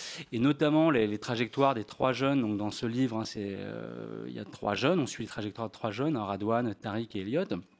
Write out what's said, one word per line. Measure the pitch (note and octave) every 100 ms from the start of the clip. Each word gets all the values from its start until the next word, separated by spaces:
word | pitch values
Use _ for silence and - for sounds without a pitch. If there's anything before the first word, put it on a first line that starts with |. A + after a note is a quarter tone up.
| - - -
et | A#2
notamment | C3+ C#3+ D3+ D#3 D#3+
les, | B2+ G#2+
les | G#2
trajectoires | - A#2 A2+ - C#3 A#2+
des |
trois | G2+ - C3
jeunes, | A#2+ C#3 C#3
donc | A2 G2+
dans | G#2
ce | - A#2
livre, | A#2+ C3 A2
hein, | G#2+
c'est, | A2+ G2+ G2
euh, | G2+ A2+ A2 - - - A#1+
il |
y | A2+
a | -
trois | - G#2+
jeunes, | G2+ C3 F#3
on | B2
suit | - A2
les |
trajectoires | - G#2 G#2+ A2
de |
trois | - A2+
jeunes, | G#2 D3+ C3
hein, |
Radouane, | G2+ G2 G#2 A#2 B2
Tariq | G2 A2 G#2+ A2+ G2+
et |
Elliot. | G2 D3 F#3+ F2+ -